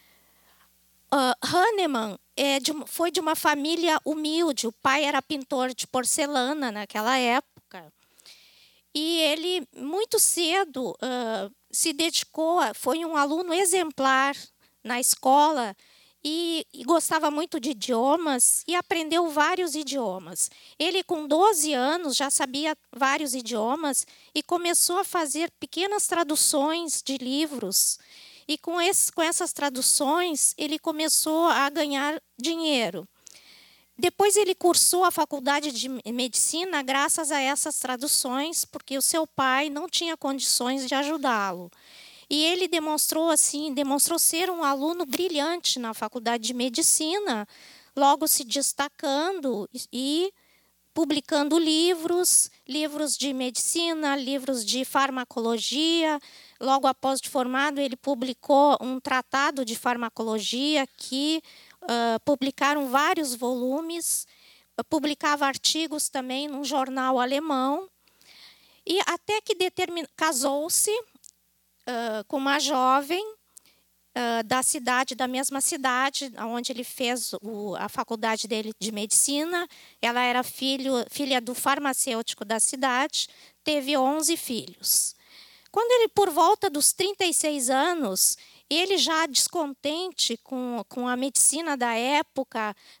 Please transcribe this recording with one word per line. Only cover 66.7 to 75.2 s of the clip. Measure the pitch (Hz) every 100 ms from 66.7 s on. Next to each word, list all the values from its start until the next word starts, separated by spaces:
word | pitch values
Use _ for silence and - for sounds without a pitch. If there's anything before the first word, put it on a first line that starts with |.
| 285 262 262 254 262
alemão. | 247 277 320 262 262 302 381 _ _ _ - - - - _ _ -
E | 370
até | 294 339 - 427
que | -
determin-, | 359 370 - 359 339 302 -
casou-se, | 320 254 277 285 320 - 415 440 440 _ - _ _ _ _ _ -
ah, | 240 233 214 -
com | 294
uma | 269 294
jovem, | 277 262 254 269 277 359 440 440 _ - _ _ _ _ _
ah, | 247 240 233 220
da | 254
cidade, | - 302 247 247 262
da | 240